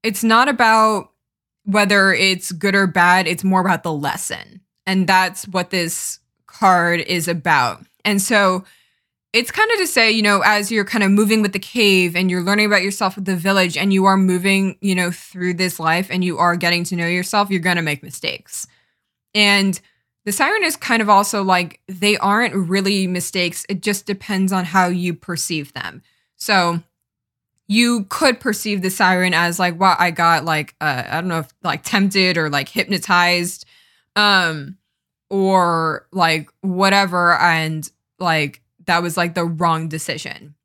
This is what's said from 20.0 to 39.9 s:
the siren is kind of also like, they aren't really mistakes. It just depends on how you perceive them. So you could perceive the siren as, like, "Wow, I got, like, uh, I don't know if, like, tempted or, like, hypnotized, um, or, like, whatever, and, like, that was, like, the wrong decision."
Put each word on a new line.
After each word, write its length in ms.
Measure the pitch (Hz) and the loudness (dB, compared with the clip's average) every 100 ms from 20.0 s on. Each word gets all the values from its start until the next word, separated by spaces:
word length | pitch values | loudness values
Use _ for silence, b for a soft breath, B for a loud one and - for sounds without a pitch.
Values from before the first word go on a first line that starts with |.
| _ _ 208 | _ _ -8
the 60 | |
siren 320 | 202 277 427 | -2 0 0
is 120 | 349 285 | -2 -4
kind 260 | - 226 | -2 0
of 80 | 208 | 4
also 340 | 196 202 214 | 4 4 -2
like, 360 | 190 185 175 - - | 0 0 -2 -12 -18
they 300 | 190 208 208 | -4 0 0
aren't 380 | 196 208 240 196 | 0 0 0 -2
really 520 | 170 196 196 202 185 | -2 0 0 0 -2
mistakes. 580 | 180 - 190 175 - - | -4 -4 -4 -4 -6 -8
It 120 | 196 | -6
just 240 | - 202 - | -4 -6 -6
depends 460 | 196 - 196 190 | -10 -6 -2 0
on 140 | 190 175 | -2 0
how 220 | 185 180 | 0 2
you 260 | 180 180 | 0 -4
perceive 580 | 170 - 170 - 160 143 | -6 -8 -8 -6 -6 -8
them. 280 | - 85 - _ _ _ _ | -12 -12 -14 _ _ _ _
So 460 | - 202 175 170 _ _ _ _ _ _ _ _ - | 0 2 2 -2 _ _ _ _ _ _ _ _ -2
you 320 | 208 240 240 190 | 2 2 0 -4
could 320 | - 302 240 | 0 0 0
perceive 400 | - 202 214 202 | -4 -4 -4 -4
the 80 | 190 | -4
siren 440 | 190 190 185 180 | 0 2 2 2
as, 240 | 165 170 170 | 0 0 0
like, 220 | 180 170 | -2 2
"Wow, 160 | 190 170 | 0 2
I 140 | 175 | 0
got, 320 | 165 170 165 | 2 2 2
like, 320 | 160 156 147 _ | 0 -4 -4 _
uh, 220 | 156 127 - | -4 -4 -6
I 140 | 160 | -6
don't 80 | 180 | -4
know 100 | 165 | -4
if, 140 | 151 _ | -6 _
like, 200 | 175 156 | -6 -6
tempted 540 | - 208 196 196 185 170 | -2 0 2 2 2 0
or, 120 | 156 | 0
like, 180 | 143 139 | -2 -4
hypnotized, 960 | - 185 190 - 180 175 175 175 - - b b b b - | -6 -4 -4 0 2 2 0 -2 -8 -20 b b b b -2
um, 600 | 208 190 175 156 139 190 _ _ _ _ _ | 2 2 0 -4 -10 -18 _ _ _ _ _
or, 760 | 196 190 190 175 165 165 - _ | -2 2 4 2 0 -2 -4 _
like, 380 | 185 165 160 151 _ | 0 2 2 -4 _
whatever, 760 | 190 180 190 196 196 175 175 175 | -6 0 2 2 2 0 0 2
and, 540 | 175 165 160 156 147 _ _ _ | 2 2 -2 -6 -10 _ _ _
like, 420 | 180 160 143 - _ _ 175 | -2 0 -2 -8 _ _ -2
that 140 | 175 | 0
was, 140 | 175 165 | 0 -2
like, 200 | 175 170 | -2 -2
the 100 | 170 | -4
wrong 420 | 160 175 160 | -2 0 -2
decision." 680 | 160 | -4